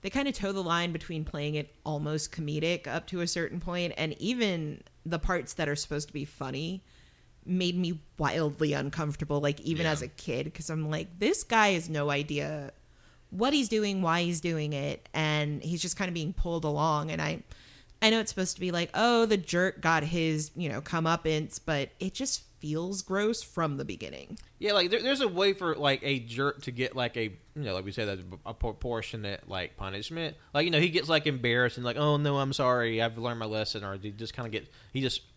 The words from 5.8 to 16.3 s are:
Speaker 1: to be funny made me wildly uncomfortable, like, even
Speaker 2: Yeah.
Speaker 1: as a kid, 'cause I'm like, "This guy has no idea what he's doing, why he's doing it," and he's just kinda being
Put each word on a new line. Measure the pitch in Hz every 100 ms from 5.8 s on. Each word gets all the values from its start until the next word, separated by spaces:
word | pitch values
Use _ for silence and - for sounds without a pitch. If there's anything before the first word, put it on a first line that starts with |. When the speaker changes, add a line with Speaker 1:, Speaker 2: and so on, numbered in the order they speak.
| - 147 147
Speaker 1:
to |
be | 147 147
funny | - 135 135 165 185 - - - - - - -
made | 180 180 175
me | 175 170 - -
wildly | 147 151 151 143 156
uncomfortable, | 143 139 160 151 147 147 147
like, | 143 147
even | 143 160 160
Speaker 2:
Yeah. |
Speaker 1:
as | 147
a | 131
kid, | - - 123 156
'cause | - 160
I'm | 160 151
like, | 156 165 175
"This | 208 403
guy | - 226 208
has | 180 165
no | 156 147
idea | 143 147 143 147 156 139 - - - - - -
what | 180 247
he's | 294 233
doing, | 220 208 190
why | 170 170
he's | 175 170
doing | 170 165 151
it," | 143 143 - -
and | - 156 151 147 147
he's | 160 170
just | 180 -
kinda | 190
being | 170 160